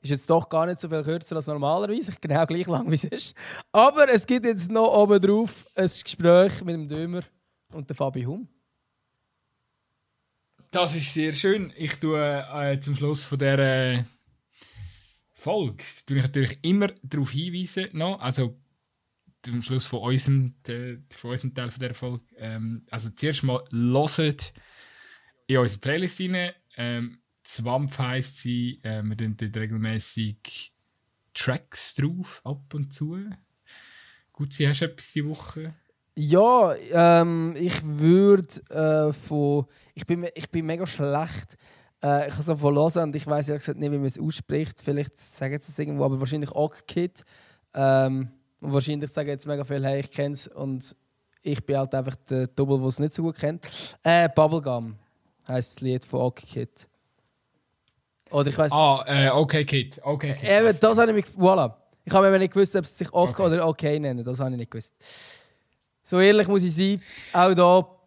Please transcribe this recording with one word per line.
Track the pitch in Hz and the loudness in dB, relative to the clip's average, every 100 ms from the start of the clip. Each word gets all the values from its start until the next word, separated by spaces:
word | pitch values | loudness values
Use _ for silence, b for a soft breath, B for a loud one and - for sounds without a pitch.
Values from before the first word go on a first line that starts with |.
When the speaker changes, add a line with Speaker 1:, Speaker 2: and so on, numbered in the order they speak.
Speaker 1:
Ist | 139 | -4
jetzt | 143 - | -4 2
doch | 165 - | 0 2
gar | 160 170 | -2 -2
nicht | 180 | -4
so | 165 | -6
viel | 160 | -6
kürzer | 147 165 - 160 | -4 -6 -6 -8
als | 151 | -6
normalerweise, | 151 143 170 202 226 226 - | -4 0 0 -2 -4 -6 -8
genau | 160 143 160 | -2 0 0
gleich | 165 175 | -2 -2
lang | 170 233 | -4 0
wie | 156 | 0
es | |
ist. | - - - - B B - | 0 -6 -8 -10 B B 2
Aber | 214 254 294 277 | 8 8 8 6
es | 233 - | 6 4
gibt | 247 | 2
jetzt | 233 208 175 | 2 0 0
noch | 220 226 | 4 6
oben | 208 208 202 | 6 8 6
drauf | 196 214 226 - - - | 6 4 2 -6 -10 0
ein | 185 | 0
Gespräch | - - - 170 175 196 - | 0 -8 2 6 8 6 2
mit | 180 | -6
dem | 165 147 | -6 -6
Dömer | 151 170 175 175 _ _ _ _ | -6 -6 -6 -10 _ _ _ _
und | 160 139 | -16 -12
der | 135 | -4
Fabi | 135 135 | -4 -4
Hum. | 120 180 226 _ _ _ _ _ _ _ _ _ _ _ _ _ _ _ _ _ _ _ _ _ _ | -6 -8 -14 _ _ _ _ _ _ _ _ _ _ _ _ _ _ _ _ _ _ _ _ _ _
Speaker 2:
Das | 180 170 160 | -2 0 0
ist | 139 | -2
sehr | 160 156 | -2 -2
schön. | 151 196 208 180 - | 0 0 0 -2 -8
Ich | 156 - | -8 -4
tue, | 156 156 | -2 0
äh, | 147 143 135 143 143 139 | -2 -4 -6 -6 -2 -2
zum | 139 139 | -4 -4
Schluss | 147 147 | -2 -2
von | - 139 | -4 -2
dieser, | 139 139 | 0 2
äh, | 135 131 127 123 117 _ _ _ _ b b b b b b b _ - | 2 2 0 -2 -4 _ _ _ _ b b b b b b b _ -12
Folge | - 208 143 98 - - - | -4 -2 -4 -8 -16 -16 -4
tue | 139 | -2
ich | |
natürlich | 131 139 123 - | 0 0 -2 -2
immer | 165 196 202 196 | 0 0 0 -4
darauf | 135 147 135 | -8 -4 -4
hinweisen, | 135 175 175 180 - 185 | -4 -6 -6 -6 -6 -8
noch, | 160 170 196 | -6 -6 -4
also | 123 127 123 - _ _ _ _ _ _ _ _ | -4 -2 -4 -6 _ _ _ _ _ _ _ _
zum | 123 120 | -6 -6
Schluss | 117 131 - | -2 -2 -2
von | 120 | -4
unserem, | 117 135 139 135 127 - | 0 0 2 2 0 -6
de-, | - 120 123 120 - | -12 -10 -10 -14 -18
von | - 120 | -16 -10
unserem | 127 135 | -8 -8
Teil | 131 123 | -8 -10
von | 127 | -8
dieser | 127 | -10
Folge. | 117 127 123 _ - | -8 -10 -10 _ -14
Ähm, | 110 110 113 113 _ | -10 -8 -8 -10 _
also | 117 110 | -10 -8
zuerst | - 147 143 | -4 -4 -2
mal | 135 123 - | -2 -4 -4
hört | 117 120 131 151 - 156 143 - b b b b b b b b _ - | -2 2 2 2 0 0 -2 -10 b b b b b b b b _ 0
in | 131 | 2
unsere | 120 101 | 2 -2
Playlist | 131 156 180 - | -4 -2 -4 -4
rein. | 185 180 175 - _ - | -4 -4 -4 -10 _ -10
Ähm, | 120 120 120 - _ - | -8 -6 -8 -12 _ -14
Zwampf | - - 117 131 139 - | -10 -6 -2 -2 -2 -4
heisst | 127 131 135 - | -4 -2 -6 -6
sie. | 123 120 120 135 | -4 -4 -4 -6
Äh, | 110 110 | -8 -6
wir | 107 107 | -6 -4
tun | 113 107 | -6 -6
dort | 107 110 | -6 -6
regelmässig | 107 110 110 110 - - 107 104 - - - _ _ _ _ _ _ | -6 -4 -4 -4 -6 -6 -6 -8 -14 -14 -16 _ _ _ _ _ _
Tracks | - - 127 _ - - - | -6 -4 -4 _ -6 -4 -2
drauf, | 143 180 180 - | -2 -4 -10 -12
ab | 120 139 - 151 | -12 -12 -10 -8
und | 139 | -8
zu. | - 151 180 208 185 _ _ b b b b b b b | -8 -8 -8 -12 -16 _ _ b b b b b b b
Gut, | - 143 | -10 -8
sie | - 143 | 0 0
hast | 139 | 0
du | 165 | -4
etwas | - - | -6 -8
die | 156 147 | -6 -6
Woche? | 156 - 160 160 156 _ _ _ - | -8 -12 -14 -14 -16 _ _ _ -8
Speaker 1:
Ja, | 147 175 226 247 190 139 113 | 2 6 6 6 4 0 0
ähm, | 170 170 170 170 165 165 160 | 6 8 8 6 0 -4 -2
ich | 175 - | -4 -4
würd, | 156 147 156 185 202 202 165 - - | -4 2 6 8 8 6 4 -12 -8
äh, | 151 156 156 151 | -2 2 2 2
von, | 147 - 151 143 143 135 b b - | -2 -4 -2 0 0 -2 b b -16
ich | - | -6
bin | 175 | -4
me-, | 175 - | -4 -10
ich | - | -6
bin | 165 160 | -6 -4
mega | 170 180 | -6 -6
schlecht. | - 143 143 160 - - - b b b _ | -4 -2 -2 -4 -10 -14 -20 b b b _
Äh, | 143 143 147 | 0 0 0
ich | 147 | -6
kann | |
so | 151 151 | -4 0
von | 143 143 | 2 2
hören | 160 170 | 2 0
und | 160 147 | -2 -6
ich | - | -4
weiss | 151 143 | -4 -2
ehrlich | 147 | -6
gesagt | - - | -6 -6
nicht, | 147 | -4
wie | 143 | -2
man | 135 | -4
es | - | -4
ausspricht. | 156 - - 147 156 - | -6 -6 -6 -6 -6 -8
Vielleicht | - 143 143 - | -6 -4 -6 -10
sagen | - - 135 143 | -16 -8 -8 -8
sie | - | -10
es | 147 | -8
irgendwo, | 147 147 139 | -6 -2 -2
aber | 135 | -2
wahrscheinlich | 131 151 143 | -4 -4 -6
Ock | - 151 - - | -4 -4 -4 -8
Kid. | - 180 - _ b b b _ | -4 -4 -8 _ b b b _
Ähm, | - 135 135 131 135 127 _ _ _ | 0 2 4 2 -2 -6 _ _ _
und | 147 | -2
wahrscheinlich | 139 135 147 143 | -2 -2 -6 -6
sagen | - 147 | -6 -6
jetzt | 139 147 | -8 -6
mega | 143 | -6
viel, | 135 143 | -4 -4
hey, | 135 139 | -2 -4
ich | 139 | -6
kenn's | - 143 143 - | -6 -6 -6 -10
und | - 139 131 - - _ _ _ _ | -10 -8 -8 -10 -20 _ _ _ _
ich | - 135 - | -6 -6 -2
bin | 139 | -2
halt | 135 135 | -2 -4
einfach | 127 131 - | -4 -10 -6
der | 131 127 | -4 -2
Double, | - 139 135 | -2 0 2
der | 131 | 0
es | 127 | -2
nicht | 151 - | -2 -2
so | |
gut | 165 156 | -4 -2
kennt. | 147 170 B B B B | -6 -6 B B B B
Äh, | 165 170 165 | 4 6 6
Bubblegum | - 156 160 139 120 113 104 _ _ _ _ - | 6 4 2 -2 -4 -6 -14 _ _ _ _ -6
heisst | 127 123 - | -4 -4 -4
das | |
Lied | 131 127 | -4 -4
von | - 127 | -4 -2
Ock | 127 - | -2 -4
Kid. | - - 120 - - _ _ _ _ _ _ _ _ _ _ _ _ _ _ | -14 -10 -10 -14 -20 _ _ _ _ _ _ _ _ _ _ _ _ _ _
Oder | 147 139 | 0 0
ich | 139 | 0
weiss | 151 | 2
Speaker 2:
Ah, | 143 151 135 - | 4 4 4 2
äh, | 139 135 | 2 4
okay, | 131 151 156 | 4 2 0
Kid. | 143 139 131 - | 0 -2 -2 -8
Okay, | 139 143 147 | -6 -4 -6
Kid. | 139 - | -6 2
Speaker 1:
Eben, | 202 226 170 | 4 4 4
das | 214 226 | 4 6
habe | 233 | 4
ich | 214 | 2
mich, | - 190 | -2 2
voilà. | 185 190 123 - _ _ | 4 6 2 -4 _ _
Ich | - | 2
habe | 185 196 | 6 6
eben | 190 | 6
nicht | 185 | 2
gewusst, | 196 190 190 | 2 2 2
ob | 165 | -4
sie | - 175 | -8 -2
sich | |
Ock | 175 175 120 | 0 0 2
Speaker 2:
Okay. | |
Speaker 1:
oder | 180 170 165 | 2 2 0
Okay | 147 151 151 | 0 -2 -2
nennen. | 147 123 120 | -2 -6 -6
Das | 127 | -6
habe | 131 | -4
ich | 127 | -6
nicht | 113 | -8
gewusst. | 113 - _ B B B B B B B B _ _ | -12 -16 _ B B B B B B B B _ _
So | - 180 | -2 4
ehrlich | 196 214 185 | 6 6 4
muss | 202 | 2
ich | 180 | 2
sein, | 160 190 196 B B B | 0 0 0 B B B
auch | 180 185 180 | 4 6 6
da. | 175 185 185 _ | 8 6 4 _